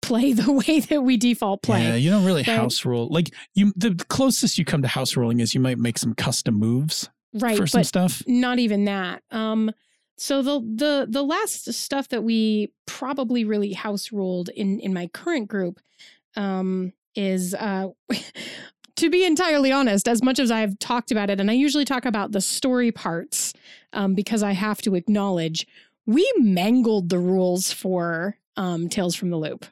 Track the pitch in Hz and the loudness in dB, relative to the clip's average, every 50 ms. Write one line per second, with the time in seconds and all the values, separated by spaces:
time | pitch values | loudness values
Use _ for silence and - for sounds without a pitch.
0 | - - 247 220 247 285 254 208 175 240 285 269 - - 311 311 - - 311 294 | -2 0 0 2 4 4 4 4 4 4 4 2 4 4 2 2 2 2 0 2
1 | 262 254 254 226 214 240 240 - - 202 196 196 - - 226 113 113 113 117 117 | 4 4 2 4 4 2 2 2 0 -2 -2 -2 0 2 2 4 4 2 2 2
2 | 127 165 196 208 185 185 185 151 127 - 226 226 - 123 117 - - 131 123 120 | 4 4 4 4 4 4 4 2 2 2 2 2 2 0 -2 -2 -2 -2 -2 0
3 | 117 120 147 165 175 - - - - _ _ 190 202 208 196 180 175 233 185 170 | -2 0 0 0 0 0 -4 -16 -20 _ _ 4 4 4 4 2 0 0 0 0
4 | - _ - - 269 269 247 - - 226 - - 165 - - 151 135 123 - 135 | -4 _ -2 2 2 2 2 2 0 0 0 0 -2 0 0 0 0 0 -2 -2
5 | 131 127 - 135 120 117 117 120 117 107 - 131 127 127 127 113 117 120 110 - | -2 -2 0 0 0 2 2 2 2 2 2 2 2 0 0 0 -2 -2 -2 -2
6 | - 120 110 - - 135 127 - - - 113 104 107 113 120 127 143 156 - - | -2 -4 -2 -2 -2 -2 -2 -2 0 0 0 2 2 2 2 0 0 -2 -4 -6
7 | - - _ _ _ _ - 214 226 240 220 202 196 151 - 240 175 - - 185 | -8 -10 _ _ _ _ -6 -2 0 0 2 2 2 2 2 2 2 2 2 2
8 | 180 180 - - - - 247 240 254 247 247 247 247 220 208 202 202 202 202 196 | 2 2 0 -2 -2 0 2 2 2 2 2 2 2 2 2 2 0 0 0 -2
9 | 185 180 180 - _ _ - 226 220 220 220 220 220 214 214 _ _ _ _ _ | -4 -6 -6 -10 _ _ -6 -4 -4 -2 0 0 -2 -2 -4 _ _ _ _ _
10 | _ _ _ _ - - 285 277 269 262 285 285 226 220 220 220 294 302 294 277 | _ _ _ _ -4 -2 0 0 2 0 0 -2 -2 -4 -4 -2 0 0 2 0
11 | 262 269 220 277 285 277 311 370 440 381 - - - - 233 - - - 285 277 | 0 -2 -2 -2 -2 0 -2 -2 -2 -4 -6 -8 -8 -8 -8 -8 -6 -4 -4 -4
12 | 262 - - 233 220 226 226 226 220 220 214 214 208 - _ _ _ - - - | -4 -4 -4 -4 -2 0 2 2 2 2 2 0 -2 -4 _ _ _ -16 -12 -10
13 | - 254 285 269 262 226 247 240 226 214 214 208 202 202 190 - - 220 202 196 | -8 -6 -4 -4 -2 -2 0 0 0 0 0 -2 -2 -2 -4 -6 -6 -6 -6 -6
14 | - - - 202 190 185 180 180 175 180 - - 214 196 196 214 - 196 190 180 | -6 -6 -6 -4 -4 -2 -2 -4 -4 -6 -6 -4 -2 -2 -2 -2 -2 -4 -4 -4
15 | 175 180 _ - - 339 349 294 220 196 - 202 185 175 185 _ _ _ _ _ | -4 -8 _ -8 -6 -4 -2 -2 -4 -4 -4 -2 -2 -4 -6 _ _ _ _ _
16 | - - - _ _ _ _ - 202 196 190 185 185 185 185 185 185 180 - _ | -20 -20 -20 _ _ _ _ -6 -4 -2 -2 -2 -2 -2 -2 -2 -4 -6 -8 _
17 | _ _ _ - 202 196 190 185 180 180 196 - - 208 196 190 190 190 - _ | _ _ _ -4 -2 0 0 0 -2 -2 -4 -4 -4 -4 -4 -4 -4 -6 -8 _
18 | _ _ 254 - - - _ - - - - - - - _ _ _ - _ - | _ _ -6 -6 -6 -12 _ -14 -14 -14 -14 -16 -18 -20 _ _ _ -16 _ 0
19 | 320 330 302 359 381 370 320 277 370 349 311 294 277 269 262 277 277 240 202 202 | 0 2 4 4 4 4 4 2 2 2 2 4 4 4 4 4 2 4 2 2
20 | - 240 240 220 220 254 262 294 277 226 233 220 220 208 196 - - - 240 240 | 2 2 2 2 2 2 2 2 2 2 2 2 0 -2 -2 -4 -4 -4 -4 -4
21 | 226 - 240 214 202 202 202 196 196 202 220 247 277 294 262 294 285 - 277 254 | -2 -2 -2 -2 0 0 0 0 2 2 2 4 2 2 2 0 0 0 -2 -2
22 | - 262 208 220 202 - 214 202 185 - - - - 269 254 247 247 233 226 - | -2 -2 0 0 -2 0 -2 -2 -2 -2 -4 -2 0 0 2 2 2 0 0 -2
23 | - 196 165 165 185 302 - - - - - _ _ - - - _ _ - 208 | -4 -4 -4 -4 -6 -6 -6 -6 -6 -6 -8 _ _ -20 -20 -20 _ _ -6 -2
24 | 202 190 190 185 202 - 226 220 208 202 196 180 202 214 208 - - 220 190 180 | 0 0 0 0 0 -2 0 0 0 0 0 -2 -2 -2 -4 -2 -2 -2 0 0
25 | 170 - 208 208 196 202 190 170 160 165 160 165 - _ _ - - _ _ _ | 0 0 0 0 2 0 0 0 -2 -2 -4 -6 -8 _ _ -20 -20 _ _ _
26 | _ - 214 285 370 523 508 403 262 208 190 175 175 214 240 254 240 226 220 208 | _ 0 2 4 4 4 4 4 4 4 4 2 2 2 4 4 4 2 2 0
27 | 180 170 185 180 175 180 185 190 185 180 180 180 185 - - - - 185 185 180 | 0 0 0 0 2 2 2 2 2 2 0 0 -2 -4 -6 -6 -4 -2 -2 -2
28 | 170 170 170 165 170 196 208 _ _ _ _ - 196 180 175 165 165 170 - - | -2 -2 -2 -4 -4 -6 -6 _ _ _ _ -6 -4 -4 -2 -2 -4 -4 -2 -2
29 | 190 180 170 - - 180 175 165 156 151 - - - - | -2 -2 -2 -2 -4 -4 -2 -2 -4 -6 -8 -10 -14 -20